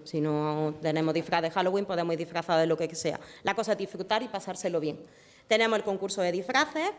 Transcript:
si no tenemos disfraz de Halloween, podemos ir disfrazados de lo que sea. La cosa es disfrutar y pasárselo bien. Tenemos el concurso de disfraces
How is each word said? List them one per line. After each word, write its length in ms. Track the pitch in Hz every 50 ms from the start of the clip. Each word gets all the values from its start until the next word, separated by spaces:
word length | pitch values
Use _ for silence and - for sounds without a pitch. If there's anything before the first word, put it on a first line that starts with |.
| -
si 160 | - - 151
no 560 | 151 156 151 151 151 151 151 151 156 151 151 151
tenemos 320 | 160 160 156 160 160 160
disfraz 300 | 156 170 165 170 175 170
de 80 | 165 165
Halloween, 340 | - 190 180 180 190 202 202
podemos 280 | 196 185 170 170 170
ir 80 | 165 156
disfrazados 400 | 170 165 170 170 165 - 165 160
de 80 | 165 165
lo 80 | 160
que 180 | 160 165 160 165
sea. 240 | - - 156 - - - - - -
La 140 | - 190 196
cosa 160 | 226 208 220
es 60 | 202 190
disfrutar 440 | 196 190 - 175 180 - 214 226
y 60 | 247 220
pasárselo 500 | - 190 - 190 180 - - 180 170 160
bien. 220 | 156 151 - - - - - - - - - - - -
Tenemos 320 | 220 214 226 226 220 208
el 40 | -
concurso 380 | 208 196 190 196 196 - 202
de 80 | 180 175
disfraces 600 | 175 185 180 - 254 277 302 302 - 311 330 403 415